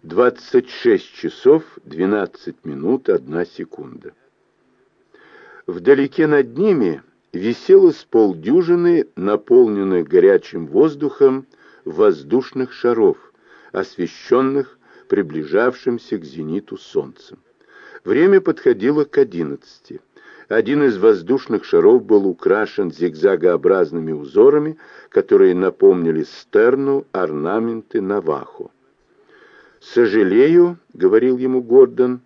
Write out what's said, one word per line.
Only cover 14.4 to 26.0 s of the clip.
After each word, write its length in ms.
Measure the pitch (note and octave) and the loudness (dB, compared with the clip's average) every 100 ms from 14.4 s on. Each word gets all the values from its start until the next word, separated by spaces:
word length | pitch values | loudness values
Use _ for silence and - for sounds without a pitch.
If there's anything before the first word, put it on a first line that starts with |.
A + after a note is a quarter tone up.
| C3+ C#3 C3+ _ _ _ _ | 0 -4 -8 _ _ _ _
приближавшимся 1120 | G2 E2+ D#2 D2+ F#2 B2 B2+ - A#2+ - F#2+ | -4 -4 -8 -4 -2 -2 -4 -8 -8 -8 -12
к 80 | D#2 | -12
зениту 500 | C#2 - F2+ G#2 - | -14 -10 -10 -10 -20
солнцем. 640 | - - C#2 - _ F#2+ _ _ _ - - - | -10 -10 -10 -16 _ -20 _ _ _ -20 -20 -18
Время 380 | - A#2 F3+ G3 | -6 0 2 2
подходило 640 | F#3 - C3+ A#2 A2 D3+ D3 | 0 -2 -2 0 -2 -2 -2
к 120 | C#3+ | -2
одиннадцати. 840 | B2+ E2+ D#2 C#2 _ _ _ - _ _ - - _ | -2 -4 -8 -10 _ _ _ -20 _ _ -20 -20 _
Один 340 | G#2+ G#2+ D3 | -2 0 0
из 140 | C#3 G2+ | 0 2
воздушных 680 | G#2+ G2+ E2+ C3 - G#2+ | 2 2 -2 -6 -4 -8
шаров 400 | - E2+ F2 A#2+ | 0 2 4 2
был 240 | G#2 G#2+ G2 | 2 0 0
украшен 640 | E2+ F#2+ G2+ G2+ - F2+ | -4 -2 -2 -2 -6 -8
зигзагообразными 1200 | D#2+ F2 D#2 F#2 F#2 F2 F2 F2 F#2+ D#2 E2 D#2+ | -4 -6 -2 -2 2 0 0 0 0 0 -4 -8
узорами, 680 | D#2 C#2+ G2+ B2+ D3 D3+ D#3 - - _ | -10 -4 4 4 4 -4 -10 -20 -20 _
которые 480 | - F#2+ G2+ F#2+ F2+ | -4 0 4 4 2
напомнили 680 | F#2 - G2 F2+ | -2 2 2 2